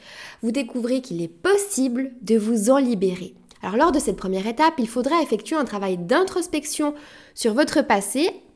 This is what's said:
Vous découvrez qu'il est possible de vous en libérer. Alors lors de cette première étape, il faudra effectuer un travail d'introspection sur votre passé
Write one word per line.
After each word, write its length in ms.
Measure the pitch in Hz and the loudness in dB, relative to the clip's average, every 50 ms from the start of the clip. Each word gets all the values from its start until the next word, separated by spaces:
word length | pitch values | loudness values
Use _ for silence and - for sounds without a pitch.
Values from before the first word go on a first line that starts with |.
| - - - - - - - - | -20 -20 -20 -18 -18 -18 -14 -6
Vous 120 | - 226 | -4 -2
découvrez 480 | 220 285 269 226 - 254 226 240 254 269 | -2 -2 -4 -4 -4 -4 -2 0 -2 -2
qu'il 200 | 254 - 175 170 | -2 -4 -6 -6
est 60 | 170 | -6
possible 840 | 165 - - - 349 403 403 - - - 254 262 254 240 254 269 269 240 - | -6 -8 -2 0 2 2 2 2 -2 -2 0 0 0 0 -2 -4 -6 -8 -10
de 160 | - 185 220 | 0 2 2
vous 340 | 226 208 220 240 220 196 226 | 2 4 2 0 2 4 4
en 60 | 262 | 4
libérer. 580 | 277 277 247 240 185 196 190 180 180 175 - - - _ _ - - | 4 4 2 2 0 0 0 0 -4 -8 -14 -16 -20 _ _ -18 -10
Alors 140 | - 180 190 | -8 -2 2
lors 160 | 233 302 349 | 2 4 4
de 80 | 262 294 | 4 2
cette 160 | - 226 190 | 0 -2 -4
première 300 | - - 185 190 190 190 | -4 -4 -4 -2 -2 -2
étape, 280 | 226 233 233 302 330 320 277 | -4 0 2 2 2 2 0
il 100 | 233 220 | -2 -2
faudra 340 | - 254 233 277 320 339 | -2 -2 0 2 2 2
effectuer 340 | 302 - 226 202 - - 320 | 2 0 -2 -2 -2 -4 -2
un 80 | 311 277 | -2 -2
travail 320 | 214 214 202 196 190 185 | -2 -4 -4 -4 -2 -4
d'introspection 1000 | 180 175 170 247 330 381 370 - 370 330 339 - 302 294 - - - 302 294 294 - - - - - - - _ | -4 0 2 2 2 2 2 0 -4 -4 -2 -4 -4 -4 -4 -4 -2 -2 -2 -4 -6 -12 -20 -20 -20 -20 -16 _
sur 200 | - - 233 214 | -2 -2 2 2
votre 260 | 254 311 - - 311 | 4 2 4 2 2
passé 480 | 269 - 233 202 196 - - 254 311 403 - - - - _ | 2 4 2 0 0 -2 -2 0 0 0 -2 -6 -12 -20 _